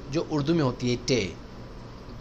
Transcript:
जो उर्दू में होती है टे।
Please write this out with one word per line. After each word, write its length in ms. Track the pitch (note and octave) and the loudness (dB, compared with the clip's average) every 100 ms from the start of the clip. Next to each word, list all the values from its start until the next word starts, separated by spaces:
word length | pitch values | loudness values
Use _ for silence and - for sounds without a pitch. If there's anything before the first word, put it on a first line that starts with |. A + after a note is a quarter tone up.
| - | -2
जो 160 | C#3 - | -2 0
उर्दू 220 | D#3 C#3+ | 0 4
में 80 | E3+ | 4
होती 280 | C3+ A#2+ B2 | 4 2 2
है 60 | A#2+ - | 0 4
टे। 140 | B2+ F#2+ E2 - - - - - - - - | 2 2 -4 -12 -14 -12 -12 -12 -14 -12 -12